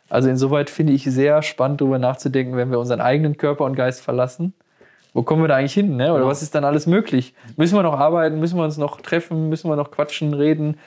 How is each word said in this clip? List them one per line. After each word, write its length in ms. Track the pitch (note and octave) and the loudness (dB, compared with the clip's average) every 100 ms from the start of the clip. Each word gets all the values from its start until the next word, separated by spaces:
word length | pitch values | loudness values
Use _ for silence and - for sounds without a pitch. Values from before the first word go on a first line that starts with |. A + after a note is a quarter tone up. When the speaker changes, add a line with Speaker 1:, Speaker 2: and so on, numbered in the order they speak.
| - | -4
Speaker 1:
Also 200 | A#2+ C3 | 0 2
insoweit 420 | B2+ C3+ D3 C#3+ | 2 0 0 -2
finde 220 | - D#3 | 0 2
ich 120 | C3+ | 2
sehr 380 | C3+ B2+ C#3+ D3+ | 0 2 4 2
spannend, 380 | D3+ - C3 C#3+ | 0 -2 -2 0
drüber 180 | C3+ C3 | 0 0
nachzudenken, 580 | B2 C3 C#3 C3+ B2+ B2+ | 0 -2 -2 -2 -2 -2
wenn 140 | B2 | -2
wir 80 | B2+ | -2
unseren 220 | B2 A#2 | -2 0
eigenen 360 | B2 C#3+ D#3 D3 | 0 2 0 0
Körper 280 | D3 C#3+ | -2 0
und 100 | C3+ | -2
Geist 260 | C3+ B2+ B2+ | -2 -2 -4
verlassen, 500 | - B2 B2+ - F3 - _ _ _ _ _ - | -4 -2 -2 -4 -8 -8 _ _ _ _ _ -4
wo 60 | |
kommen 200 | B2+ D#3+ | 0 2
wir 60 | D#3+ | 2
da 60 | C3+ | 2
eigentlich 180 | C#3 | 2
hin, 220 | G#3 G3+ B2+ | 0 0 0
ne? 100 | C#3+ | 2
Oder 40 | D#3 | 2
Speaker 2:
Genau. 60 | C3 | 0
Speaker 1:
was 140 | C#3+ | -2
ist 140 | D3+ D#3 | -4 -2
dann 80 | |
alles 240 | C#3 D3 D#3+ | 0 0 2
möglich? 460 | F#3 - C3+ B2 _ A#2 - | 2 2 -2 -2 _ -10 -2
Müssen 200 | E3+ G3+ | 2 2
wir 80 | |
noch 140 | F3 C#3 | 2 2
arbeiten? 400 | D3+ E3+ D#3+ D#3 | 2 2 0 0
Müssen 160 | E3 F3 | -2 -2
wir 60 | |
uns 140 | D#3 D3+ | -2 -2
noch 220 | D3 - | -6 -6
treffen? 480 | - E3+ E3+ D#3+ D#3 | -4 -2 -2 -4 -2
Müssen 220 | D#3 E3 | -2 -2
wir 60 | D3+ | -2
noch 160 | C#3+ | -2
quatschen, 420 | - D3 - D3+ | -4 -4 -2 -4
reden? 420 | C#3+ D3 D#3 D3+ D3+ | 0 0 0 -2 -6